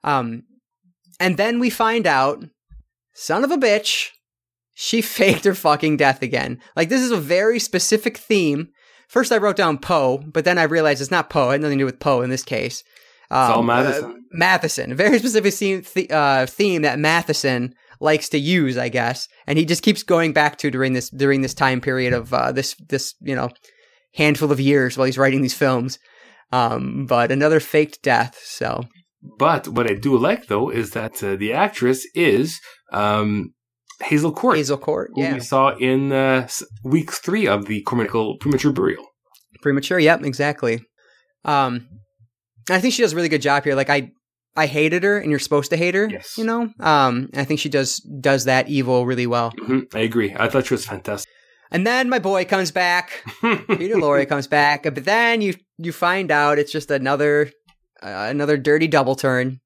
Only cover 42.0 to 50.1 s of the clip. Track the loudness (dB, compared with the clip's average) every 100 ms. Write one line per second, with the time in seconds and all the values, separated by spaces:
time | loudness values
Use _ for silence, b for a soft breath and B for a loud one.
42 | _ _ _ _ _ _ -2 0 2 2
43 | 0 0 0 0 2 2 2 0 2 0
44 | -2 _ _ _ _ -2 0 2 0 2
45 | 0 0 0 -2 0 -2 0 -2 0 0
46 | -2 -6 -12 -6 -4 -2 -4 -2 2 4
47 | 2 0 -4 -6 -4 -2 0 -2 -2 -6
48 | -10 -4 0 0 2 0 0 -2 2 0
49 | 0 -2 0 0 -2 -6 -2 -2 -2 -4
50 | 0